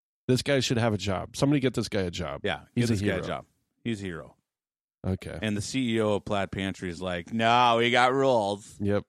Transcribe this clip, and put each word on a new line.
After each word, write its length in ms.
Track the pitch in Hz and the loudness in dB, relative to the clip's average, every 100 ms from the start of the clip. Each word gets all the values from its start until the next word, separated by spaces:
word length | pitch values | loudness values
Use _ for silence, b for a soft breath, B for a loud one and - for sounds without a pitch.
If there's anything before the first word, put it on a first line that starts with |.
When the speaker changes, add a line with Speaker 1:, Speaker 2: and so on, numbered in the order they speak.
| _ _ - | _ _ 0
Speaker 1:
this 140 | 127 | 0
guy 180 | - 139 | 2 0
should 200 | - 117 | 0 0
have 120 | 117 | 0
a 40 | 104 | 0
job. 380 | 98 90 - - | -2 -4 -6 -2
Somebody 220 | 139 147 | 2 2
get 160 | 127 120 | 0 -2
this 120 | 107 | -2
guy 140 | 107 | -2
a 80 | 90 | -2
job. 320 | 87 78 71 | -4 -6 -4
Speaker 2:
Yeah, 180 | 98 78 - | -4 -6 -4
Speaker 1:
He's 120 | 120 117 | 0 0
Speaker 2:
get 40 | |
Speaker 1:
a 40 | |
Speaker 2:
this 80 | 104 | 2
guy 60 | 101 | 0
a 60 | 92 | -2
Speaker 1:
hero." 100 | 85 | -4
Speaker 2:
job. 180 | 69 - _ _ _ | -8 -10 _ _ _
He's 180 | 120 104 | -6 -6
a 40 | 98 | -6
hero. 300 | 78 65 _ _ _ _ _ _ _ 95 | -10 -14 _ _ _ _ _ _ _ -4
Speaker 1:
Okay. 320 | 92 - 82 | -4 -6 -6
Speaker 2:
And 160 | 107 104 | -4 -4
the 60 | |
C 360 | - 135 120 113 | -4 -2 0 2
E 40 | |
O 120 | 107 | 2
of 120 | 101 - | 0 0
Plaid 240 | 101 95 | -2 -2
Pantry 380 | 98 95 - 90 | -4 -6 -6 -8
is 100 | 82 | -6
like, 320 | 92 87 85 | -6 -6 -4
"No, 440 | 113 113 120 123 117 | 0 4 6 6 4
we 140 | 120 | 4
got 200 | 123 127 | 4 4
rules. 640 | 135 135 117 101 101 - - | 4 4 4 2 -4 -8 -6
Speaker 1:
Yep. 240 | 101 101 | -2 -2